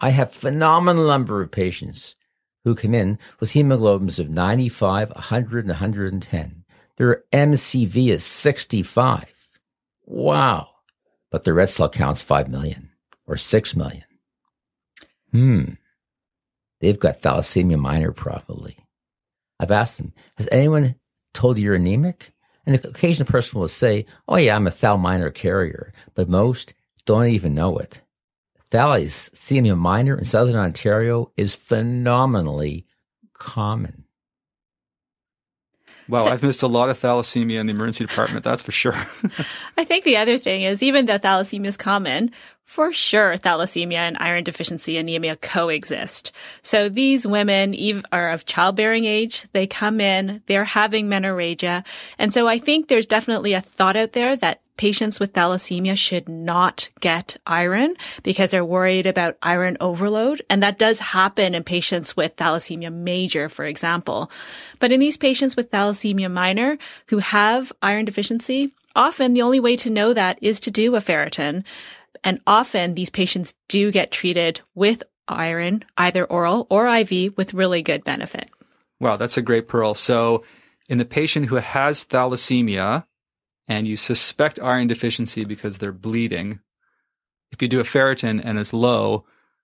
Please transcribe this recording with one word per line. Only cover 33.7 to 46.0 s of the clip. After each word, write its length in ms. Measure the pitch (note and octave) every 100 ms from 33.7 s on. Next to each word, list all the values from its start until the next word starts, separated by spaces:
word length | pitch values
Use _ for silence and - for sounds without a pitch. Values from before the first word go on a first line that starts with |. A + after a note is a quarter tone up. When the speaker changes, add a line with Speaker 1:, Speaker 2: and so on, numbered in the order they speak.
| A2+ G#2+ - - _ _ _ _ _ _ _ _ _ _ _ _ _ _ _ _ _ _ - -
Speaker 2:
Wow, 160 | A#2+
Speaker 3:
So 60 | A2
Speaker 2:
I've 120 | B2
missed 200 | C#3 C3
a 60 | C3
lot 220 | A#2+ B2
of 80 | B2+
thalassemia 600 | B2+ A#2+ A2+ B2 A2+ A2+
in 80 | G#2+
the 60 |
emergency 320 | G#2 A2+ A2 A2
department, 380 | - A2 A2+
that's 180 | A#2 B2
for 80 | -
sure. 240 | - B2+ - - - G#3 -
<laughs> 400 | D#3 - - -
Speaker 3:
I 60 |
think 200 | E4 E4+
the 140 | F4 A3
other 200 | A3 B3
thing 240 | - F#3+
is, 200 | F#3+ G3+
even 240 | C4 C#4 A#3+
though 120 | G3+
thalassemia 480 | G3 F#3+ G3 G3+ G3
is 100 | G3
common, 540 | G3+ G3+ F3+ C3+ A#3 - - _
for 300 | - - D#4
sure, 440 | D#4+ - G#3 G3+ F3+
thalassemia 580 | F#3 E3 F3 E3+ F3 E3+
and 200 | E3+ -
iron 240 | E3+ F3
deficiency 560 | E3+ E3 E3 E3+ - D#3+
anemia 380 | E3 E3 E3 D#3+
coexist. 960 | - F#3+ E3+ D#3 D#3 D3